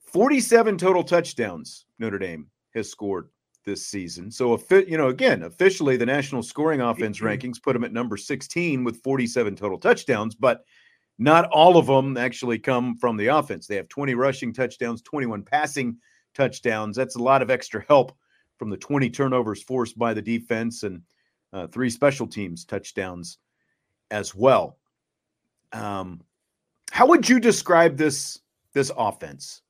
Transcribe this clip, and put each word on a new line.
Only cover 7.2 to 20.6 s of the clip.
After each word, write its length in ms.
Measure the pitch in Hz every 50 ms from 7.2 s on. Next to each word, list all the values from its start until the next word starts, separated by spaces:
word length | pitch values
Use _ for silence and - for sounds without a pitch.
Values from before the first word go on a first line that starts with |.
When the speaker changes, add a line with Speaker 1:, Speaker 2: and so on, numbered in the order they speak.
| 107 110
Speaker 1:
rankings 340 | 104 104 120 123 120 -
put 140 | _ 143 127
'em 80 | 120 120
at 80 | -
number 240 | 107 113 123 120 -
sixteen 680 | - - - 147 131 - - - 170 175 170 143 131 123
with 200 | 120 117 117 _
forty-seven 520 | 131 139 135 123 117 117 127 117 104 98
total 220 | 90 98 104 95 87
touchdowns, 560 | - 214 247 - - - 127 107 107 113 110
but 300 | _ 131 131 117 - _ _ _ _ _ _ _ _ _ _ _ _
not 260 | 110 143 156 165 170 170
all 260 | - 151 156 180 180 170
of 120 | 139 -
'em 260 | 139 135 131 139 135
actually 420 | 123 120 127 117 - - 123 117 113
come 380 | - - 131 120 123 127 117
from 220 | 117 - 123 113 107
the 100 | 104 113
offense. 400 | 143 156 147 143 104 85 - -
They 80 | 104
have 140 | 98 95 _
twenty 260 | - - 143 139 127
rushing 380 | 117 127 139 135 135 - 120 113
touchdowns, 480 | 131 131 120 - - 123 117 117 110 _
twenty-one 400 | - - 147 135 117 110 101 101
passing 540 | _ - 151 151 147 143 147 135 120 113 - _ _ _ _ _ _ _
touchdowns. 640 | - 139 123 - - _ 120 113 107 107 107 101
That's 220 | 123 131 131 131 123
a 40 |
lot 200 | 120 127 135 135 131
of 80 | 110
extra 320 | 131 123 - - - 107 107 _
help 260 | 147 143 123 143 _ _ _ _ _ _ _ _ _ _
from 120 | 127 107
the 60 | 98 92
twenty 320 | - - 143 143 135 120
turnovers 520 | 117 - 139 131 127 127 120 107 104 -
forced 380 | - _ 127 127 120 113 - 110
by 140 | 117 117 110
the 80 | 107 98
defense 600 | 110 117 113 113 _ 117 110